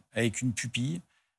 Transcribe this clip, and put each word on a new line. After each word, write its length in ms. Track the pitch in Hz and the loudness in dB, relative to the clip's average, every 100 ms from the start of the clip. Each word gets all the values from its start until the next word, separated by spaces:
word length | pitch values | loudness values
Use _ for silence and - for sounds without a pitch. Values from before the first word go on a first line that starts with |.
| - | -6
avec 280 | 110 113 104 | 0 2 2
une 100 | 127 | 0
pupille. 480 | 107 123 - 131 175 - _ _ | 0 -2 -2 -2 -2 -8 _ _